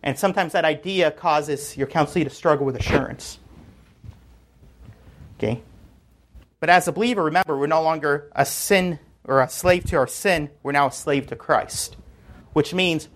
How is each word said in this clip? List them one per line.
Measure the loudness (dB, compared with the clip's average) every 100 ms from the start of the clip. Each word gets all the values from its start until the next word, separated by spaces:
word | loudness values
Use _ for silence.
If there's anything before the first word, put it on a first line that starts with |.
And | -6 -2
sometimes | -2 0 0
that | 0 0
idea | 0 -4 0 0
causes | 0 0 0 0 -6 -8 -6
your | -2
counselee | 0 0 0 -2
to |
struggle | 0 0 2 0
with | -4
assurance. | 0 0 0 -10 -14 -18 -20 -20 -20 -20 _ _ -20 -20 -20 -20 _ _ -20 _ -20 -20 -20 -20 -20 -6
Okay? | -4 -4 -8 -20 -20 _ _ _ _ -20 -20 _
But | 4
as | 4 4
a |
believer, | -2 -2 0
remember, | 0 0 0 0
we're | 2
no | 2
longer | 2 0 0 -2 -4 -2
a | -2
sin | -2 2 2 2 -4 -12 _
or | 0 2
a | 2
slave | 0 2 2 2
to | 0
our | 0
sin. | 0 0 0 -2 -8
We're | -2
now | 0 0
a |
slave | -2 -2 -2 -2
to | -12
Christ, | 0 0 0 -8 -10 -12 -20 -20 -20 -20 -4
which | -2 0
means | 0 0 -2 -6